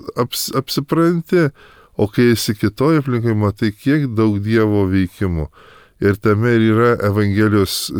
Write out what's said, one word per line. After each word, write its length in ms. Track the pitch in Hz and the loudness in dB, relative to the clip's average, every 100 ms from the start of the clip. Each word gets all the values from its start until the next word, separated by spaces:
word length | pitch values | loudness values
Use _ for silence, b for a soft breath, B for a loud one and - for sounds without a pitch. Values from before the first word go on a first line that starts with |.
| - - | -10 -6
aps-, 320 | 120 - - 131 | -6 -6 -6 -6
apsipranti, 920 | - - 139 160 165 175 - 185 151 b b b b - | -4 -6 -2 0 0 -2 0 0 0 b b b b -4
o 120 | 104 | -2
kai 220 | - 120 | 2 2
esi 220 | 113 - 107 | 2 -2 -2
kitoj 420 | 107 - 139 160 | -4 0 0 0
aplinkoj, 380 | 135 120 117 107 | -2 -2 -2 0
matai, 320 | 104 98 110 | -2 0 -4
kiek 380 | 104 135 151 139 110 | -2 -2 -2 -2 0
daug 220 | 110 101 | 0 0
Dievo 440 | 104 113 107 104 95 | 0 0 2 0 0
veikimų. 580 | 95 92 - 98 82 73 b b b b _ | 0 -2 -4 -4 -4 -6 b b b b _
Ir 160 | 101 101 | -2 0
tame 380 | 110 104 120 117 | 0 0 2 2
ir 80 | 110 | 2
yra 160 | 110 120 120 104 | 2 2 2 0
Evangelijos 840 | 101 101 98 107 104 95 - - | 0 0 2 2 2 0 -4 -6